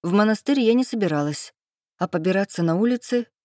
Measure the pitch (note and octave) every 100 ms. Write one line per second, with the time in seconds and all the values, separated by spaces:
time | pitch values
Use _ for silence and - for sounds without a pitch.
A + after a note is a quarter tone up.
0 | F3 G3 G#3+ G#3+ - C#4 A3+ A#3+ C4 A#3
1 | F#3+ D3+ D3 D3 - _ _ _ _ _
2 | F3+ F3 E3 F#3+ G3 - E3 E3 A#3 B3
3 | - A#3+ A#3 _